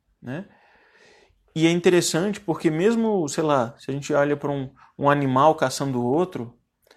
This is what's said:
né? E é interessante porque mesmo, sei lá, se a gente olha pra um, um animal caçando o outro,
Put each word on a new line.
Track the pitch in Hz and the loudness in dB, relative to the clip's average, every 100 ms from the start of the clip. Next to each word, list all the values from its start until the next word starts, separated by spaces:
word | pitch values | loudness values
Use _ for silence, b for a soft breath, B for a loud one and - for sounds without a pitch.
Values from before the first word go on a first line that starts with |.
| _ _ | _ _
né? | - 147 202 b b b b b b b b _ _ 160 | -12 -12 -12 b b b b b b b b _ _ 0
E | 165 | 0
é | |
interessante | 175 185 180 - 160 202 196 | 4 4 2 2 -2 -2 -6
porque | - 156 170 | -6 -2 -2
mesmo, | 156 202 226 226 202 147 | 0 0 2 0 -2 -2
sei | - | -2
lá, | 156 139 117 - | 0 0 0 -6
se | - | -8
a | |
gente | 139 143 | -8 -2
olha | 143 147 147 | 0 2 0
pra | 147 | -4
um, | 143 131 b b - | -6 -8 b b -2
um | 143 | 2
animal | 143 139 127 151 156 | 2 2 4 4 4
caçando | 131 - 139 123 | 0 -2 -4 -2
o | 120 | 0
outro, | 147 180 - 117 _ _ _ _ | 0 -2 -6 -12 _ _ _ _